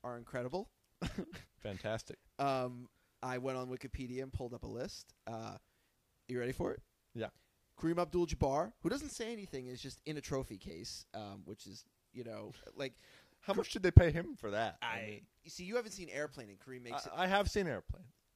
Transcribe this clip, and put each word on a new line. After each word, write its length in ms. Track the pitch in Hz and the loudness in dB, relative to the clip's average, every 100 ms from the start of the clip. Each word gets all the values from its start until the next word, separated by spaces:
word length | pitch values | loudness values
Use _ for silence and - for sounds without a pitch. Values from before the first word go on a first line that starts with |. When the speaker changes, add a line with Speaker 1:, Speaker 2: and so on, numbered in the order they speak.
Speaker 1:
are 140 | 123 120 | -8 -8
incredible. 520 | 117 127 127 170 220 _ _ - | -6 -4 -2 -4 -6 _ _ -6
<laughs> 60 | 170 - - 196 - _ | -4 -4 -6 -10 -18 _
Speaker 2:
Fantastic. 580 | 104 95 107 110 - - _ - | -8 -4 -2 -4 -4 -14 _ -2
Speaker 1:
Um, 480 | 139 131 127 123 123 _ _ _ | 0 2 0 -4 -14 _ _ _
I 160 | 127 127 | -4 -2
went 200 | 131 131 | 0 -2
on 120 | 127 | -2
Wikipedia 520 | 127 135 - 127 127 | -4 -6 -6 -6 -4
and 80 | 135 | -4
pulled 220 | - 123 | -4 -4
up 100 | 123 | -8
a 40 | 113 | -8
list. 460 | 110 160 - - _ - | -6 -6 -8 -16 _ -10
Uh, 280 | 113 110 98 _ _ _ _ _ _ - | -8 -8 -10 _ _ _ _ _ _ -6
you 120 | 123 | -4
ready 120 | 123 | -2
for 200 | 131 180 | -2 -2
it? 100 | - - _ _ - | -4 -10 _ _ -6
Speaker 2:
Yeah. 120 | 110 - _ _ _ - | -6 -6 _ _ _ -4
Speaker 1:
Kareem 200 | 165 170 | 0 2
Abdul-Jabbar, 760 | 170 180 175 147 147 139 185 - | 2 2 2 4 4 4 2 -2
who 80 | 165 | -2
doesn't 200 | 262 285 | -2 -4
say 220 | - 226 | -6 -6
anything, 360 | 233 196 135 127 | -6 -8 -8 -8
is 140 | 123 | -10
just 180 | 135 - - | -10 -10 -8
in 120 | 151 | -6
a 40 | |
trophy 360 | - 139 131 101 | -2 -2 -2 -8
case, 480 | - 80 104 - - | -10 -10 -10 -12 -10
um, 280 | 107 104 101 82 | -10 -10 -10 -12
which 200 | 107 - | -12 -14
is, 200 | 98 - _ _ | -16 -18 _ _
you 100 | - | -12
know, 280 | 120 107 107 131 - - | -10 -8 -10 -12 -14 -8
like 180 | 135 - - - - _ | -8 -8 -20 -20 -20 _
Speaker 2:
How 140 | - | 0
much 180 | 202 - | 0 0
did 120 | 220 | 4
they 80 | 185 | 10
pay 200 | 175 175 | 12 12
him 240 | 151 - 285 | 10 0 -4
for 140 | 110 | 0
that? 260 | 101 113 - | 2 2 0
I 40 | 117 | -4
Speaker 1:
I, 200 | 113 110 | -2 -4
Speaker 2:
mean 160 | 104 - _ | -8 -14 _
Speaker 1:
you 60 | 170 | -16
see, 140 | - 180 | -10 -2
you 100 | 233 | 0
haven't 160 | 214 | 0
seen 160 | 196 170 | -6 -6
Airplane, 400 | 113 151 139 107 | -2 -4 -4 -14
and 80 | 98 | -14
Kareem 240 | - 127 | -12 -12
makes 220 | 120 135 - | -8 -6 -4
Speaker 2:
I, 20 | |
Speaker 1:
it 40 | 110 | 0
Speaker 2:
I 40 | 185 | 4
have 220 | 196 196 | 4 4
seen 180 | - 180 | 2 2
Airplane. 360 | 110 - - 117 - _ | 0 -4 -10 -12 -20 _